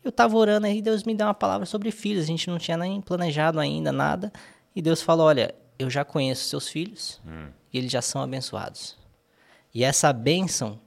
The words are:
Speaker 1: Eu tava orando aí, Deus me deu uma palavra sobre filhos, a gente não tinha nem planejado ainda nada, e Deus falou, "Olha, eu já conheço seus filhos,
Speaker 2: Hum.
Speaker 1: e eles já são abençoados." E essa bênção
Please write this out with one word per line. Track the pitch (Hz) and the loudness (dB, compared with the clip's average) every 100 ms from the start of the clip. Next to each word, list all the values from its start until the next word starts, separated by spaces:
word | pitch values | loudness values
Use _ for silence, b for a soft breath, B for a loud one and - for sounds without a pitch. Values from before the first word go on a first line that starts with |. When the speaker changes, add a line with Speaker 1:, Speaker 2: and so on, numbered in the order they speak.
Speaker 1:
Eu | 269 | -4
tava | 226 233 220 | 2 4 6
orando | 214 208 208 | 6 4 2
aí, | 208 | 0
Deus | 214 214 | 0 0
me | 220 214 | -2 0
deu | 214 | 0
uma | |
palavra | 202 202 190 190 | 2 0 0 -2
sobre | 214 214 | -4 -4
filhos, | 202 202 202 | -4 -2 -2
a | 156 | 0
gente | 165 - | -2 -2
não | 170 | -4
tinha | - 165 | -2 -2
nem | 180 196 | -2 -4
planejado | - 180 175 147 156 156 | -4 -2 0 2 2 2
ainda | 143 151 156 | -2 -2 -2
nada, | 135 147 160 208 B B B B - | 0 0 0 -6 B B B B -4
e | |
Deus | 160 165 | 0 0
falou, | - 165 156 | 2 6 6
"Olha, | 143 110 - _ _ | 6 2 -4 _ _
eu | 131 | -2
já | 135 | -2
conheço | 143 156 131 131 - | -2 -2 -2 -2 -4
seus | 147 - | -6 -6
filhos, | 156 190 - - - 82 | -6 -8 -8 -12 -12 -16
Speaker 2:
Hum. | 80 76 - _ | -14 -16 -18 _
Speaker 1:
e | 127 | -6
eles | 127 | -2
já | 123 | -2
são | - 139 | -2 -4
abençoados." | 135 131 127 - - - - - - _ _ b b b b | -4 -6 -8 -8 -10 -12 -16 -18 -20 _ _ b b b b
E | 113 | 0
essa | 127 135 151 | 2 4 4
bênção | 127 123 175 185 - 117 113 | 4 2 2 0 -2 -4 -8